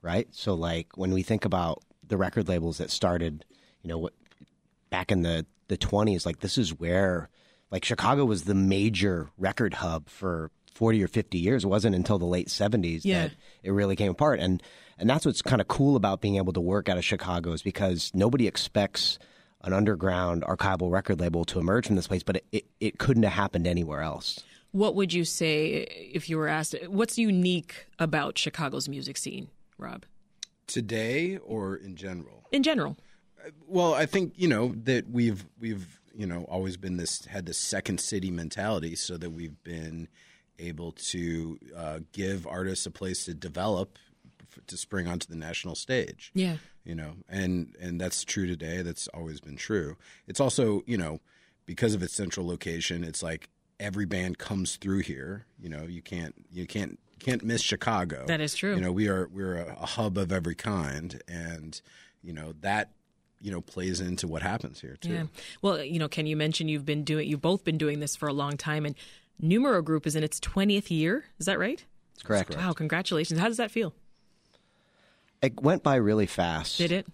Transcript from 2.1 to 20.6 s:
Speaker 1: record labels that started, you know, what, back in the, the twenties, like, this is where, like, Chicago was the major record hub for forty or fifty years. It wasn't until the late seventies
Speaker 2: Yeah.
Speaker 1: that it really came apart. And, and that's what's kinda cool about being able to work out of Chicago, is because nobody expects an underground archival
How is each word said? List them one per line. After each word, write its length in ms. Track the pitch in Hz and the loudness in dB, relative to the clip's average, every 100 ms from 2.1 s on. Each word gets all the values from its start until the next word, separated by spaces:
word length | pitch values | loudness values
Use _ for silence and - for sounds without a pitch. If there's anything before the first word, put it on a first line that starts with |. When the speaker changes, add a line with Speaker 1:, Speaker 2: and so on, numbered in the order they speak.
| 98 | 0
Speaker 1:
record 320 | 92 - 90 | 2 0 2
labels 280 | 87 82 78 | 2 0 -2
that 120 | - | -4
started, 540 | - 92 87 82 76 - _ _ _ | 0 2 2 0 -4 -12 _ _ _
you 60 | 85 | -8
know, 100 | 82 | -6
what, 160 | 87 - _ _ - _ _ _ _ | -6 -10 _ _ -20 _ _ _ _
back 240 | 92 90 | -2 2
in 80 | 95 | 2
the, 240 | 85 82 80 _ - | 4 0 -2 _ -4
the 80 | 95 | -2
twenties, 480 | - 104 107 90 - | 2 4 4 2 -2
like, 160 | 82 | -4
this 160 | 98 - | -2 0
is 200 | 95 80 | 0 -2
where, 520 | 85 90 98 87 73 _ _ _ _ | 0 4 4 2 -4 _ _ _ _
like, 140 | 92 - | -4 -2
Chicago 400 | 117 107 143 135 | 0 4 4 4
was 180 | 101 | 2
the 100 | 82 | 2
major 760 | 98 95 95 107 98 98 85 73 - | 4 6 6 4 4 2 2 -4 -2
record 380 | 95 - 107 - | 0 2 0 0
hub 340 | 87 82 76 | -2 -4 -6
for 420 | - 95 82 80 - _ | -6 -4 -2 -4 -12 _
forty 280 | - 113 110 | 0 4 4
or 60 | 92 | 4
fifty 300 | 113 - 90 | 0 0 2
years. 260 | 90 131 | 4 4
It 40 | 98 | 4
wasn't 280 | 101 107 92 | 4 6 4
until 240 | 92 101 | 4 2
the 60 | 87 | 2
late 240 | 90 - | 0 0
seventies 560 | - 104 113 85 82 95 | 0 2 2 2 0 2
Speaker 2:
Yeah. 240 | 90 80 | 2 0
Speaker 1:
that 60 | - - - | -4 -20 -10
it 80 | 95 | 0
really 240 | 98 101 98 | 2 2 2
came 160 | 101 | 2
apart. 300 | 87 151 117 | 4 4 4
And, 200 | 90 92 - - - - | 2 2 -2 -20 -20 0
and 120 | 104 | 2
that's 160 | 147 156 | 4 4
what's 160 | - | 2
kinda 220 | - 127 98 | 4 4 4
cool 320 | - 139 135 | 4 6 6
about 240 | 101 95 | 4 2
being 160 | 104 98 | 2 2
able 160 | 92 | 2
to 80 | 87 | 2
work 260 | 87 101 98 | 2 2 2
out 100 | 90 | 0
of 60 | |
Chicago, 480 | - 98 92 87 85 | 2 0 0 -2 -2
is 100 | 82 | -2
because 500 | 101 - 98 87 - | -4 0 2 2 0
nobody 340 | 95 104 131 107 | 4 4 6 2
expects 720 | - - 107 98 - - - - - _ _ | 0 0 2 2 2 0 -2 -8 -20 _ _
an 120 | 92 | 0
underground 720 | 95 104 92 92 90 90 85 | 4 4 4 2 2 2 0
archival 460 | - 92 | 0 2